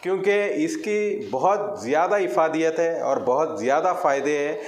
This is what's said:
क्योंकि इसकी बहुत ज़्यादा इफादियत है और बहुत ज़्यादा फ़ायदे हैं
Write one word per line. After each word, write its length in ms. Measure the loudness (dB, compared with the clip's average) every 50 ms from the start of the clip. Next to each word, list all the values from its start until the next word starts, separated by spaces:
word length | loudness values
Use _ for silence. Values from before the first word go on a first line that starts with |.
| -2
क्योंकि 400 | -2 -2 0 2 2 2 2 2
इसकी 800 | 0 0 0 -2 -2 -2 -4 -4 -2 -2 0 0 -2 -4 -4 -6 -4
बहुत 560 | -4 0 2 2 2 2 -2 -6 -8 -8 -4
ज़्यादा 340 | 0 0 2 2 2 2 0
इफादियत 600 | 0 0 2 2 2 2 2 0 0 0 2 2
है 220 | 0 0 0 -2
और 180 | 0 0 0 0
बहुत 400 | 2 0 2 2 0 -2 -2 -4
ज़्यादा 340 | 0 0 2 2 2 0 -2
फ़ायदे 440 | 2 2 2 2 2 0 0 0 0
हैं 220 | -2 -2 -4 -6 -8